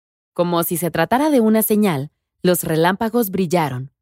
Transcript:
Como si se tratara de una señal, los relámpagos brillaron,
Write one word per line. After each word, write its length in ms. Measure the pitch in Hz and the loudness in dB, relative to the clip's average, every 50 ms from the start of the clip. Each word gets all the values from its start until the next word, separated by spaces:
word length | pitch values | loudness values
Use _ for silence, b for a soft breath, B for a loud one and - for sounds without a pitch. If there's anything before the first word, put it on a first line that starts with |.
| _ _ _ _ _ _ _ | _ _ _ _ _ _ _
Como 280 | - 175 175 175 170 165 | -4 -2 0 0 -2 -2
si 120 | - 180 | -2 -4
se 140 | 156 175 160 | -4 -4 -4
tratara 400 | - 165 165 - 226 254 302 311 | -2 -2 0 0 2 0 2 2
de 100 | 294 247 | 2 4
una 220 | 220 220 220 220 | 4 4 2 2
señal, 480 | 208 - 214 208 208 190 156 131 143 151 - _ _ _ _ _ | 2 2 0 2 2 2 0 -2 -6 -8 -12 _ _ _ _ _
los 200 | - 180 180 - | 0 0 0 0
relámpagos 680 | - 170 160 160 165 180 196 - 226 220 220 240 233 190 | -2 -2 0 2 2 0 0 -2 -4 -2 -2 -2 -2 -2
brillaron, 600 | 185 190 190 151 175 175 156 135 131 127 135 - _ _ | -2 -4 -2 0 0 0 0 -2 -4 -8 -10 -14 _ _